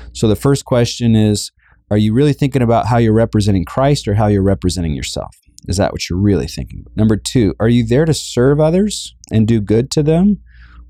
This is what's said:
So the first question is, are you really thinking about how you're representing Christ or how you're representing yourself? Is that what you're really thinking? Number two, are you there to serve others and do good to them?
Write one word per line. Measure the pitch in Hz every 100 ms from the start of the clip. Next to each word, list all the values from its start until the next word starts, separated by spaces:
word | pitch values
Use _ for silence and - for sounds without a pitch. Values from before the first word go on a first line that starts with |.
| -
So | - 113
the | 104
first | 139 139 -
question | 123 120 - 120 110
is, | 107 104 - - _ _ -
are | 107
you | 107
really | 113 147
thinking | 135 143 131
about | 117 113 110
how | 120
you're | 113
representing | 110 117 107 101 95 82
Christ | - 135 143 -
or |
how | 101 107
you're | 101
representing | 95 95 90 87 82
yourself? | 69 - - - - _ - -
Is | 90
that | 90
what | - -
you're | 90
really | 101 90 64
thinking? | - 58 50 - -
Number | 110 104
two, | - 135 98 -
are | 110
you | 120
there | 113 123 160
to |
serve | 147 - - 127 147
others | 156 180 208 - - - -
and | 110 110
do | 117
good | 101 107 135
to | -
them? | 147 160 202 196 - - - - -